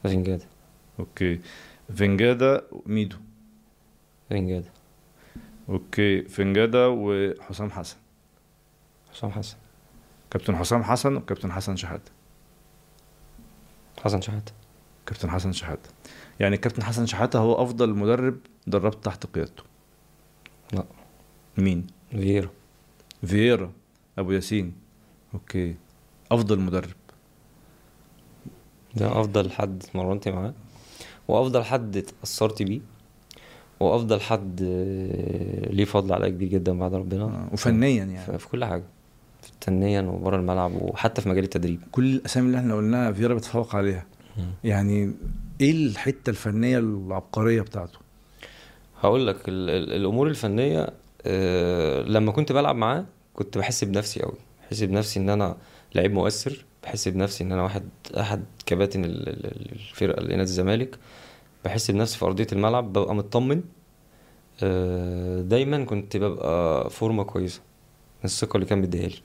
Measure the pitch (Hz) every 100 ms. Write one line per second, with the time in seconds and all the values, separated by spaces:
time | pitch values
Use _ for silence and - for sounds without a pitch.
0 | - 92 92 90 - _ _ _ _ -
1 | 87 - 90 87 - - - - - 92
2 | 101 98 120 123 131 135 - - - 107
3 | 101 - - - - _ _ _ _ _
4 | _ _ _ 104 92 90 87 - _ _
5 | _ _ - - - - - 92 - -
6 | 104 98 - - 98 98 113 123 127 120
7 | 101 98 98 - - 95 104 98 82 -
8 | _ _ _ _ _ _ _ _ _ _
9 | _ - 107 101 101 - - _ _ -
10 | - - - - - 85 87 120 110 123
11 | 139 139 - 95 95 90 98 90 87 85
12 | - _ _ _ _ _ _ _ _ _
13 | _ _ - - - - - - - -
14 | 107 101 95 104 - - - - _ -
15 | - 107 87 90 92 87 - 76 - -
16 | - - - - 98 98 123 117 107 117
17 | 117 101 120 120 110 - 123 117 117 101
18 | 104 123 127 127 - _ - 98 101 107
19 | 101 - - - 73 - - _ _ _
20 | _ _ _ _ - _ - 95 - -
21 | - _ - - _ - 95 87 90 -
22 | - 104 98 101 95 - _ _ _ _
23 | - - 85 101 117 110 90 - _ _
24 | _ - 92 95 92 107 87 87 - _
25 | _ _ _ 98 - 92 87 82 _ _
26 | _ _ - 117 104 101 92 92 85 -
27 | - - _ _ _ - - - _ _
28 | - - - - - - - _ _ 110
29 | 104 - 110 104 95 - 101 95 - 95
30 | 92 101 101 92 101 151 - - - -
31 | - - - 110 131 127 110 127 110 98
32 | 98 - - - 110 107 98 113 - -
33 | - - _ - - - - - 95 117
34 | 113 104 - 113 98 90 92 90 95 95
35 | 95 98 95 95 95 98 - 98 101 104
36 | 95 90 98 90 95 95 90 90 90 92
37 | 92 98 107 98 92 101 123 113 135 120
38 | 98 90 90 98 - 123 117 90 90 -
39 | - - - - - - - 92 101 101
40 | 95 90 90 95 90 92 90 90 92 -
41 | 113 - 95 95 95 92 87 85 - -
42 | 131 131 - 127 127 123 123 107 107 123
43 | 120 101 117 120 - 117 110 101 101 90
44 | - - - 107 90 95 117 101 101 104
45 | 101 - - - - - 139 160 143 101
46 | 135 131 - 107 110 104 120 127 110 101
47 | 95 95 - - 110 113 107 101 87 -
48 | - - _ - - - - - - -
49 | 101 123 120 95 - 95 90 90 - 92
50 | 98 117 147 147 110 104 135 156 - -
51 | - _ - 95 92 90 87 87 78 69
52 | 57 107 107 107 151 131 147 123 110 151
53 | 190 _ _ - 98 107 98 113 101 98
54 | 104 - - - - - - 107 101 101
55 | 107 98 95 104 95 87 - - - -
56 | 95 98 92 - - 143 - _ - 107
57 | - 92 98 - 92 92 95 98 - -
58 | - - 104 104 - - - 90 98 98
59 | 85 82 - - - - - - - -
60 | 98 - 85 87 95 90 92 113 131 -
61 | - - - - - _ - 110 - 101
62 | 113 - 90 92 113 98 107 120 113 101
63 | 95 104 101 120 127 156 175 - _ _
64 | _ - - - _ - 95 92 90 90
65 | 90 90 90 90 92 117 135 147 120 104
66 | 101 101 101 - 71 85 85 71 - -
67 | 113 110 98 - 90 - - _ _ _
68 | _ - 95 - 110 101 92 98 92 87
69 | 87 -